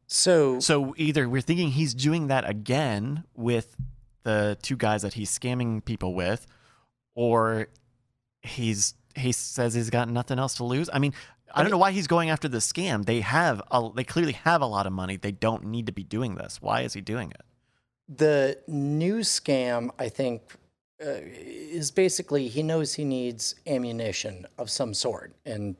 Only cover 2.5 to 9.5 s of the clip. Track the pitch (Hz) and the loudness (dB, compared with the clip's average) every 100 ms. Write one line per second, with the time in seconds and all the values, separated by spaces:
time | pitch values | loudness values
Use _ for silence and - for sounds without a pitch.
2.5 | 104 104 131 143 104 117 151 - - 117 | -4 0 0 0 0 -2 -6 -8 -4 0
3.5 | 117 - - - - - _ 117 107 104 | 0 -2 -8 -12 -12 -20 _ 0 2 2
4.5 | 104 - 131 110 107 101 113 101 - 127 | -2 -4 0 2 0 -2 -6 -4 -4 -2
5.5 | 123 120 110 - 110 92 92 90 113 - | -2 -2 -2 -4 -4 -2 0 0 -2 -6
6.5 | _ _ _ _ _ _ - 120 117 110 | _ _ _ _ _ _ 0 4 4 4
7.5 | 110 107 _ _ _ _ _ _ _ - | 2 -4 _ _ _ _ _ _ _ -12
8.5 | - 113 101 95 - _ - 127 117 - | -2 0 2 0 -2 _ -4 -2 -2 -4